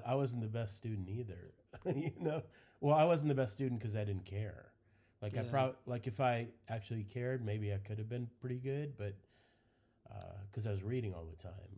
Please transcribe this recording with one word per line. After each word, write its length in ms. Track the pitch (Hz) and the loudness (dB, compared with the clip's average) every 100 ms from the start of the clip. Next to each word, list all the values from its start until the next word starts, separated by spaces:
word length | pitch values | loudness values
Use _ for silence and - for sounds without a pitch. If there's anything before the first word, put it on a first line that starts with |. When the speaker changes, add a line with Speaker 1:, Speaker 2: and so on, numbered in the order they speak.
| 117 | 2
Speaker 1:
I, 80 | |
I 20 | 135 | 2
wasn't 260 | 135 120 | 2 0
the 60 | 110 | -2
best 300 | 113 113 - | -2 -4 -4
student 320 | 113 107 92 | -4 -4 -2
either, 440 | 107 117 87 87 - _ | -4 -6 -8 -14 -20 _
<laughs> 180 | - 185 139 | -6 -2 0
you 160 | 160 - | 0 -2
know? 220 | 165 160 - - - _ | 0 -2 -4 -14 -20 _
Well, 140 | 143 151 | 6 8
I 80 | |
wasn't 260 | 160 170 147 | 8 6 4
the 60 | 135 | 4
best 180 | 123 | 2
student 260 | - 135 120 | 2 0 0
'cause 140 | 113 107 | 0 0
I 80 | |
didn't 220 | 104 95 92 | 2 0 -2
care. 460 | 98 107 - - - _ _ _ _ | -4 -4 -6 -16 -20 _ _ _ _
Like, 160 | 107 104 | -4 -2
I 40 | |
Speaker 2:
Yeah. 100 | 120 | 2
Speaker 1:
prob-, 240 | 139 131 127 - | 4 2 0 -4
like, 220 | 123 120 | -4 -2
if 120 | 110 | 2
I 280 | 131 120 120 - - | 4 4 0 -8 -6
actually 340 | 113 - 113 | -4 -2 -4
cared, 420 | 101 123 123 131 110 | -4 -2 -2 0 0
maybe 260 | 107 104 | 0 0
I 60 | 98 | 0
could 220 | 101 107 | -2 -4
have 100 | 110 | -2
been 180 | 120 120 - | -4 -4 -6
pretty 160 | 127 123 | -6 -4
good, 400 | 131 139 151 123 | -2 -2 -2 -4
but, 160 | 104 101 - _ _ _ _ _ _ _ - | -6 -6 -12 _ _ _ _ _ _ _ -14
uh, 280 | 101 90 95 101 | -10 -10 -10 -8
'cause 120 | 107 107 | -4 -2
I 60 | |
was 100 | 98 | 0
reading 320 | 98 127 110 | 0 0 -2
all 120 | 87 82 | -4 -8
the 100 | 82 | -10
time. 120 | 92 95 90 | -12 -12 -14